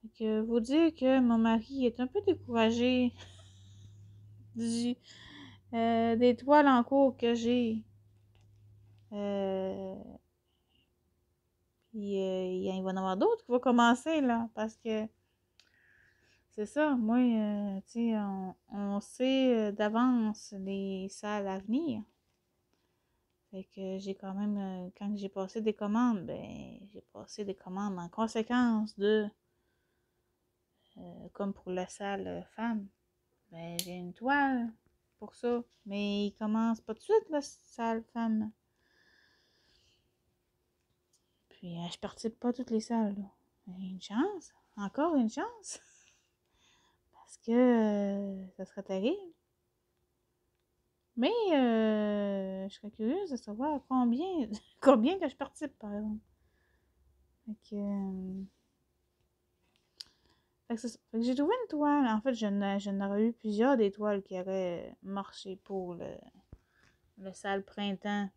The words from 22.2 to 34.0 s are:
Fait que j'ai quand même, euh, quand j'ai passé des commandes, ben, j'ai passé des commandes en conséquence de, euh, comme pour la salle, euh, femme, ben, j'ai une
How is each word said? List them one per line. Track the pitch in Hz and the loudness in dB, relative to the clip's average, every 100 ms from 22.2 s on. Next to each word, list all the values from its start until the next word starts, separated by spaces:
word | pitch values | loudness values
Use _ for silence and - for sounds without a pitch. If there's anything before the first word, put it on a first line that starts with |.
| _ _ _ _ _ _ _ _ _ _ _ _ _ | _ _ _ _ _ _ _ _ _ _ _ _ _
Fait | 190 190 - | -14 -14 -10
que | 190 190 | -8 -6
j'ai | 196 190 | -8 -8
quand | 196 | -8
même, | 190 208 202 | -4 -4 -2
euh, | 196 185 180 - | -4 -6 -10 -10
quand | 202 208 | -6 -6
j'ai | 196 | -6
passé | 196 190 226 | -6 -6 -2
des | 220 | -2
commandes, | 208 208 214 247 214 160 | -2 -2 2 2 2 -4
ben, | - - 143 131 120 202 | -10 -10 -14 -16 -18 -20
j'ai | 190 - | -20 -20
passé | - - - | -18 -16 -12
des | 202 190 | -10 -10
commandes | - 185 208 185 | -10 -6 -6 -6
en | 170 | -8
conséquence | - 220 226 220 247 240 220 214 - | -4 -2 -2 0 2 4 2 0 0
de, | 202 214 208 _ _ _ _ _ _ _ _ _ _ _ _ _ _ _ _ - | 2 2 0 _ _ _ _ _ _ _ _ _ _ _ _ _ _ _ _ -20
euh, | 180 175 180 | -18 -16 -18
comme | - 202 | -6 -6
pour | 196 - | -6 -6
la | 185 180 | -6 -6
salle, | - 202 196 185 | -6 -6 -6 -6
euh, | 175 185 - | -10 -12 -6
femme, | 226 220 196 _ _ _ _ _ _ | -4 -4 -6 _ _ _ _ _ _
ben, | 165 165 170 | -14 -12 -8
j'ai | 175 | -8
une | 180 | -8